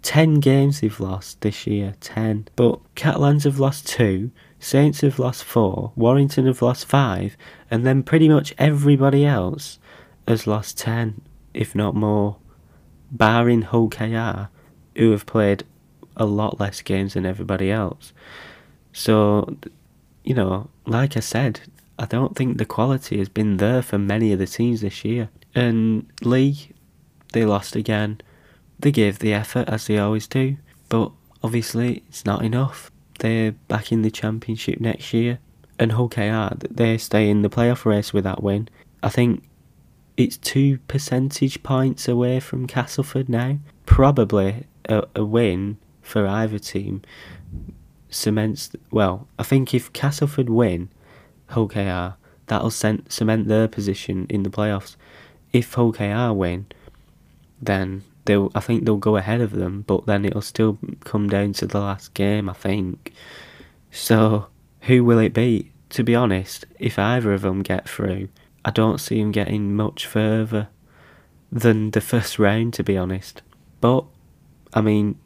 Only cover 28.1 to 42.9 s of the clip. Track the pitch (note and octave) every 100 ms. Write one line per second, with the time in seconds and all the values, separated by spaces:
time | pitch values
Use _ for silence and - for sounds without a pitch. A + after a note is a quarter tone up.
28.1 | G#2+ - _ _ _ _ _ C#3+ C#3 G#2
29.1 | G2 A2 G#2 G#2 B2 A#2+ A2 - G#2+ G#2
30.1 | G#2+ - C3+ C3 C#3 _ _ _ A2+ A2
31.1 | - _ _ A#2 A#2 A2+ A#2 A#2+ A#2 _
32.1 | - - G2+ A2+ A#2+ C3+ - - _ _
33.1 | - A2+ A2+ A2 G#2 _ A2+ A2 A2+ A2
34.1 | - G#2+ A2 - A2 - - A2+ - -
35.1 | A#2 A#2 A#2+ _ _ _ _ A#2 A2 A#2+
36.1 | - G#2 A2 G2+ - - - A#2 A2+ -
37.1 | G#2 G#2 G#2 G2+ - A#2+ A#2+ A2+ G#2 G2+
38.1 | G#2+ G2 F#2+ G#2 G2+ A2+ _ _ _ A2+
39.1 | - A#2+ G#2+ _ _ _ _ _ _ _
40.1 | - B2 - - C3+ C#3 C3 _ C#3 -
41.1 | B2+ C3+ - C3+ - - C3+ C3 - -
42.1 | A#2+ B2 B2+ - C3 B2+ - A#2+